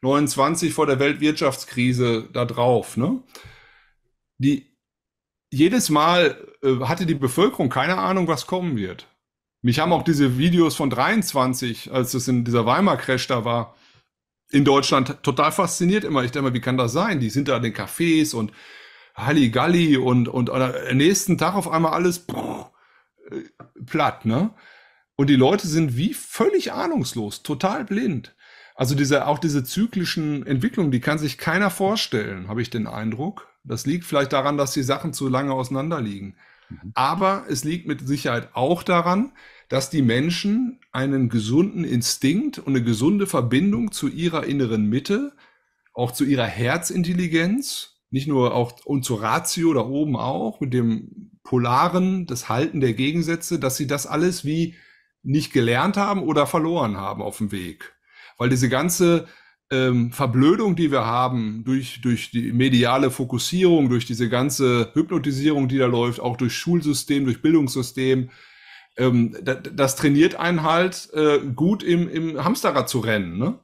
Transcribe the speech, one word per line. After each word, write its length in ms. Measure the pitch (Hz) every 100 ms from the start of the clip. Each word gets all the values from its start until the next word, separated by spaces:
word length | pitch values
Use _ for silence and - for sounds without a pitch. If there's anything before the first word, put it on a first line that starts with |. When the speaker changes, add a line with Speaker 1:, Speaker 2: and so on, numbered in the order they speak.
Speaker 1:
neunundzwanzig 720 | 127 143 147 135 139 170 170
vor 120 | - 151
der 120 | 135
Weltwirtschaftskrise 1300 | 143 147 151 151 151 127 - - 123 123 123 117 113
da 120 | -
drauf, 520 | 120 127 123 120 - -
ne? 260 | 135 254 - - - - _ _ _ _ _ _ _ _
Die, 280 | 131 147 - _ _ _ _ _ _ _ _
jedes 400 | 131 160 247 -
Mal, 460 | 151 156 175 165 - - -
äh, 140 | 139 131
hatte 260 | 131 170 180
die 80 |
Bevölkerung 540 | 151 135 139 208 - 143
keine 280 | 127 143 190
Ahnung, 300 | 190 190 170
was 180 | 151 -
kommen 300 | 185 180 127
wird. 320 | 95 87 - _ _ _ _ _
Mich 180 | 123 123
haben 120 | 160
auch 120 | 170
diese 340 | 170 147 139 123
Videos 380 | 160 175 160 -
von 140 | 147
dreiundzwanzig, 1000 | 117 143 220 - 143 127 127 123 110 -
als 220 | 131 123
es 140 | 131 120
in 160 | 123
dieser 200 | 120 120 113
Weimar-Crash 600 | 135 196 139 - 131 -
da 180 | 127
war, 300 | 113 117 113 _ _ _ _ _ _ _ _
in 140 | 143
Deutschland 580 | 143 139 135 143 131 139
total 280 | - 123 151
fasziniert 540 | 160 180 - 175 208
immer. 180 | 202 143
Ich 80 | 123
dachte 160 | 143 139
mir, 80 |
„Wie 60 | 123
kann 160 | 120 127
das 160 | 120
sein?“ 260 | 127 214 175
Die 120 | 117
sind 180 | 117 147
da 80 | 127
in 80 |
den 100 | 117
Cafés 600 | 104 98 - 170 160 151
und 180 | 117 104 - - - - - -
Halligalli 840 | - 113 151 127 120 147 175 165 139
und, 320 | 127 123 117
und 200 | 127 123
am 480 | 131 127 123 127 127
nächsten 420 | 151 196 - 170
Tag 160 | 156
auf 120 | 196 170
einmal 260 | 160 165
alles, 320 | 160 180 175 _ - - - - _ _ _ _ _ -
äh, 120 | 135 - _ - -
platt, 400 | 123 156 139 -
ne? 300 | 113 117 208 - - - _ _ _ -
Und 120 | 139
die 80 | 139
Leute 300 | 131 202 196
sind 300 | 151 160 120
wie 180 | 180
völlig 580 | 311 - - 233 403 -
ahnungslos, 680 | - 349 302 147 - 104 -
total 420 | - 143 190 247
blind. 520 | 220 202 247 139 - _ _ - - -
Also 180 | 131
diese, 320 | 143 143 143 135
auch 140 | 143
diese 240 | 165 143
zyklischen 840 | 127 - 226 196 175 - 151 147 -
Entwicklungen, 460 | 135 208 - 165
die 80 | 123
kann 180 | 135 151
sich 180 | 151 -
keiner 320 | - 170 202
vorstellen, 800 | 175 190 214 - 123 104 95 90
habe 160 | 107
ich 80 | 123
den 160 | 120 107
Eindruck. 600 | 110 110 113 160 208 - _
Das 220 | - 110 139
liegt 180 | 175
vielleicht 280 | 175 147 135
daran, 240 | 143 135 147
dass 160 | 139
die 120 | 147
Sachen 280 | 127 135 165
zu 160 | 131 135
lange 240 | 127 139
auseinander 480 | 131 127 135 147 165
liegen. 360 | 110 98 98 - _ _ _
Speaker 2:
Mhm. 240 | 85 90
Speaker 1:
Aber 500 | 110 131 170 190 196 -
es 160 | 135
liegt 240 | 151 170 170
mit 180 | 147 127
Sicherheit 440 | 143 139 117 117
auch 320 | - 131 175
daran, 480 | - 175 170 185 269 _ - - _
dass 220 | 131 135
die 120 | 160
Menschen 760 | 127 117 151 175 202 214 247 254 _
einen 360 | 131 135 135 123
gesunden 540 | 117 107 135 190 175
Instinkt 800 | 170 123 117 - 131 170 294 -
und 80 | -
eine 160 | 135
gesunde 420 | 117 110 135 202 196
Verbindung 640 | 147 120 123 196 214 226
zu 180 | - 143
ihrer 360 | - 170 160
inneren 440 | - 143 123 110 104
Mitte, 440 | 120 139 202 285 _ _ _ _ _ _
auch 200 | - 123
zu 120 | -
ihrer 220 | 135 139 113
Herzintelligenz, 1500 | 92 120 160 170 180 170 180 180 165 170 226 269 - - _ _
nicht 180 | 131 143
nur 260 | 139 123
auch, 240 | 120 120 - -
und 180 | 143
zur 180 | 123 113
Ratio 520 | 110 139 165 - 165
da 60 | 143
oben 360 | 113 139 151 123
auch, 440 | 113 156 220 -
mit 120 | 139
dem 600 | 123 117 110 - - - _
Polaren, 840 | - 127 120 127 170 180 185 190 175
das 220 | 123 -
Halten 320 | 117 160 160
der 140 | 131
Gegensätze, 640 | 110 131 165 160 165 - 170
dass 180 | 135 127
sie 100 | 143
das 200 | 143 -
alles 380 | 147 175 175
wie 320 | 143 160 165 - - _ _ _
nicht 300 | - 143 -
gelernt 440 | 139 117 120 160 202
haben 260 | 196 202
oder 240 | 180 151 143
verloren 500 | 170 156 170 120 98
haben 240 | 98 101
auf 180 | 104 -
dem 140 | 107
Weg. 420 | 101 90 80 - _ _ _ - _
Weil 100 | 123
diese 200 | 127 127
ganze, 580 | 131 165 175 175 170 165 - _ _ _
ähm, 420 | 135 131 123 120
Verblödung, 640 | 120 135 120 139 180 220 170
die 140 | 165
wir 140 | 135
haben 600 | 113 120 127 127 110 110
durch, 360 | 113 131 127 -
durch 300 | 123 117 -
die 220 | 120 120
mediale 580 | 120 131 127 120 127 139
Fokussierung, 800 | 127 127 123 - 180 185 165 139
durch 160 | 123 117
diese 240 | 113 120
ganze 600 | 120 135 - 131 123 110
Hypnotisierung, 720 | - 165 175 139 135 143 151 131
die 80 | 135
da 100 | 123
läuft, 340 | 120 120 117
auch 160 | 123 117
durch 200 | 123 -
Schulsystem, 680 | - 175 151 139 - 143
durch 180 | 135 117
Bildungssystem, 880 | 156 165 139 135 123 - 131 131 123 - - - - - _ -
ähm, 400 | 127 123 117 -
da, 120 | -
das 420 | 131 - - 135 -
trainiert 400 | 151 143 170 -
einen 260 | 165 175
halt, 480 | 156 165 185 180 -
äh, 280 | 156 151 147 139
gut 280 | 123 160 208
im, 260 | - 170 170
im 340 | 160 165 151
Hamsterrad 460 | 156 254 208 143 123
zu 120 | 127
rennen, 380 | 117 110 90 87
ne? 200 | 139 254